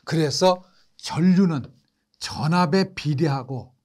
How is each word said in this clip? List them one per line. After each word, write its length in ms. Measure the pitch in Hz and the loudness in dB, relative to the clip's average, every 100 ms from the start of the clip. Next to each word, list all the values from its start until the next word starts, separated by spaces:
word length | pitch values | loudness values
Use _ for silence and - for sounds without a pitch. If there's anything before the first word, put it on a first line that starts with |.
| - | -4
그래서 580 | 160 151 - 185 185 - _ _ - | 0 0 2 2 2 -6 _ _ -16
전류는 720 | - 143 185 180 190 147 90 _ _ _ _ _ | -8 0 4 4 4 0 -8 _ _ _ _ _
전압에 760 | - - 127 175 180 190 185 | -14 -6 -2 0 2 0 -2
비례하고 840 | - 147 135 156 135 131 131 101 _ | -4 -4 -2 -2 -2 -6 -12 -12 _